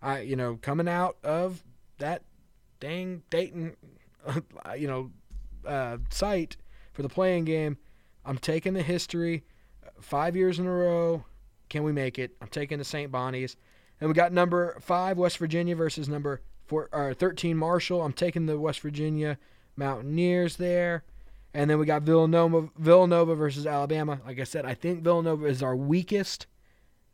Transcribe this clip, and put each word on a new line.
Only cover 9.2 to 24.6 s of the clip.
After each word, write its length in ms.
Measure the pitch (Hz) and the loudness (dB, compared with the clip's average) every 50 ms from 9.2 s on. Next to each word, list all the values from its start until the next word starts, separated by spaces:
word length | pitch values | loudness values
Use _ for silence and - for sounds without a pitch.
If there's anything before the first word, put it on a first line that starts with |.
| 170 170 165 160 - - - - - _ - - - - - - | -2 -2 -2 -4 -8 -12 -20 -20 -20 _ -20 -20 -20 -20 -20 -20
Five 340 | 110 - 143 143 151 175 170 | -10 -4 -2 0 0 0 2
years 240 | 185 185 185 175 160 | 2 2 2 2 0
in 80 | 180 | -2
a 60 | 180 | 0
row, 520 | 180 180 180 175 170 170 170 170 170 160 - - - - - - _ _ - - | 0 2 2 2 2 2 2 2 0 0 -4 -10 -20 -20 -20 -20 _ _ -20 -8
can 160 | - 151 151 | -4 -2 -2
we 80 | 151 | 0
make 260 | 151 143 135 127 120 - | 0 0 -2 -2 -4 -6
it? 140 | 127 120 - - | -8 -8 -10 -14
I'm 80 | 117 104 | -18 -10
taking 300 | - 151 147 139 156 147 | -8 -8 -6 -6 -6 -8
the 60 | 139 | -8
Saint 280 | - - 151 143 139 | -8 -8 -8 -8 -6
Bonnies. 440 | 131 127 127 131 131 127 131 127 - - _ _ - - _ _ _ - | -6 -4 -4 -4 -4 -4 -6 -6 -8 -14 _ _ -20 -20 _ _ _ -2
And 80 | 151 156 | 0 2
we 60 | 156 | 4
got 180 | 165 175 175 | 6 4 6
number 440 | 180 175 175 175 175 175 175 170 - - | 6 4 4 6 4 2 2 0 -4 -8
five, 380 | - - 180 180 180 190 190 175 | -2 -2 0 0 2 0 2 2
West 200 | 180 170 - - | 2 2 2 0
Virginia 380 | 170 160 156 170 175 175 175 | -4 -2 0 0 0 0 0
versus 320 | 160 165 156 - - 147 135 | 0 0 -2 -2 -4 -4 -4
number 340 | 147 147 143 143 139 - - - - - - | -4 -4 -4 -4 -4 -6 -8 -14 -18 -18 -10
four, 240 | - 151 156 151 - | -4 -2 -2 -2 -2
or 220 | - 147 143 139 127 | -4 -2 -2 -2 0
thirteen 420 | - 175 185 175 - - 170 165 | 2 2 0 2 0 -2 0 0
Marshall. 460 | 160 156 165 180 175 - - 185 175 | 2 2 2 2 2 2 0 0 0
I'm 100 | 160 147 | 0 -2
taking 340 | 131 - 175 175 - 175 165 | 0 0 -2 0 0 0 0
the 120 | 156 151 147 | 0 0 0
West 220 | 151 156 143 - | 0 -2 -2 -4
Virginia 580 | - 151 147 147 151 156 156 151 151 151 147 - - - - - _ _ - | -6 -8 -4 -2 -2 -2 0 0 0 -2 -4 -6 -10 -20 -20 -20 _ _ -8
Mountaineers 800 | - 139 135 131 113 123 139 151 165 175 180 180 180 175 165 160 | -4 -2 -2 -2 -4 -4 -2 0 2 2 4 4 2 2 0 -2
there. 480 | - 180 175 175 175 175 175 170 165 - - - - - - - - - - | -2 -2 0 2 2 2 0 -2 -4 -6 -12 -20 -20 -20 -20 -20 -20 -20 -10
And 180 | - 147 143 151 | -2 0 2 4
then 80 | 151 151 | 4 4
we 80 | 156 | 4
got 160 | 151 151 147 | 2 2 2
Villanova, 680 | 147 156 160 165 160 160 165 170 170 165 165 165 156 160 - | 4 6 6 6 8 6 6 6 6 6 4 2 0 0 -6
Villanova 600 | - 160 160 170 185 185 180 175 170 170 165 165 | 0 6 8 10 10 10 8 6 4 4 4 2
versus 300 | 151 151 147 135 147 147 | 0 0 -2 -2 -2 -4
Alabama. 540 | 151 147 143 143 143 156 156 151 151 147 135 110 | -2 -2 -2 0 0 -2 -2 -2 -2 -4 -6 -8
Like 140 | 123 127 123 | -12 -8 -8
I 40 | 131 | -8
said, 220 | - - 147 | -6 -6 -6